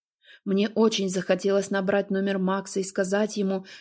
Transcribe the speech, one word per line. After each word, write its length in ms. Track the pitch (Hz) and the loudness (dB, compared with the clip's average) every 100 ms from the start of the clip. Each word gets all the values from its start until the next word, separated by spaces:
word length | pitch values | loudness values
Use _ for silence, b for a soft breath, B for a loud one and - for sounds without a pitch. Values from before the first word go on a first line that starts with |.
| _ _ b b | _ _ b b
Мне 240 | 202 196 214 | -2 2 2
очень 380 | 220 220 220 196 | 4 4 4 0
захотелось 640 | 185 175 185 196 196 196 | -2 0 0 2 0 0
набрать 400 | 196 190 202 196 | -2 0 0 0
номер 280 | 190 196 196 | -2 -2 0
Макса 420 | 185 196 190 196 | 0 -2 -4 -4
и 40 | |
сказать 520 | 185 - 185 202 214 208 | -4 -2 0 0 0 -2
ему, 300 | 190 190 190 B | -2 -2 -6 B